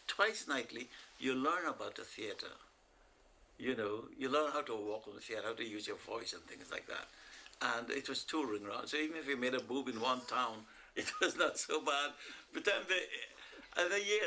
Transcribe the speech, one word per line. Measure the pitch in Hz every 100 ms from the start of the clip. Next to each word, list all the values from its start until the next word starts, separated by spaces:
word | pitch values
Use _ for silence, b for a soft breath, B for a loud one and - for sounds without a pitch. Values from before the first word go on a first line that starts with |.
| -
twice | - 214 220 -
nightly | 135 117 117 127 B B -
you | 131
learn | 131 139 175 165
about | 113 104 -
the |
theater. | - - 107 98 87 - - - _ - - - - - - -
You | 123
know, | 117 104 110 117 -
you | 131
learn | 147 151
how | 147
to | 127
walk | 110 104 107 107
on |
the | 104
theater, | - 110 104
how |
to | 113
use | 117 104 104
your | 95
voice | - 113 -
and | -
things | - - -
like | - -
that. | - - B B B B -
And | 123 120 120
it | 135 131
was | 131
touring | - 160 131 104 101
around, | 117 117
so | 147
even | 156 160
if | 139
you | 135
made | 127
a | 131
boob | 113 135 131
in | 110
one | 123 127 -
town, | 120 120 110 110
<laughs> | - - -
it | - -
was | 175 165
not | 165 -
so | - 156
bad. | 156 143 143 147 B B B
But | 160
then | 208 190 -
the, | 185 - - - - - - - -
and | 175
the | 202
year | 202 208